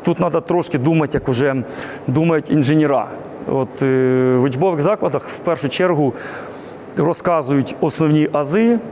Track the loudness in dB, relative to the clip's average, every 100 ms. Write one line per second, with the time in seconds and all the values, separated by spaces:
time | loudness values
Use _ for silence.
0 | -2 0 0 0 0 -2 0 0 2 2
1 | 2 -2 0 0 0 0 -6 -10 -12 -8
2 | -2 2 2 2 2 2 4 4 4 2
3 | 0 -8 -14 -12 -4 -2 -2 -2 2 2
4 | 4 4 4 4 2 2 0 2 0 0
5 | 0 -2 -6 -6 -4 -2 -2 0 0 2
6 | 0 -2 -12 -14 -14 -14 -16 -18 -10 -2
7 | 0 0 0 0 2 0 0 -2 -2 0
8 | 2 4 2 0 0 2 2 0 -2